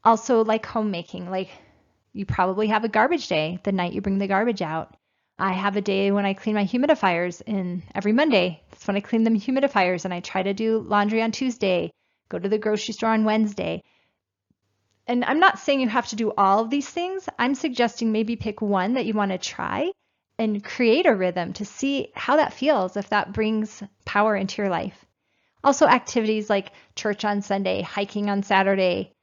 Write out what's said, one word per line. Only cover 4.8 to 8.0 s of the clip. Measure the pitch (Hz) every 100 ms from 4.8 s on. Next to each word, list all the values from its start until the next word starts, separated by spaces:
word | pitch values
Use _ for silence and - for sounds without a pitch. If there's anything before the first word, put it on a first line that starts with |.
| - _ _ _ _ -
I | 196
have | 185 202 202
a |
day | 202 190 196
when | 202
I | 196
clean | 196 220
my | 214
humidifiers | 196 247 294 294 190 170 180 175
in | - 202 180 175 -
every | 196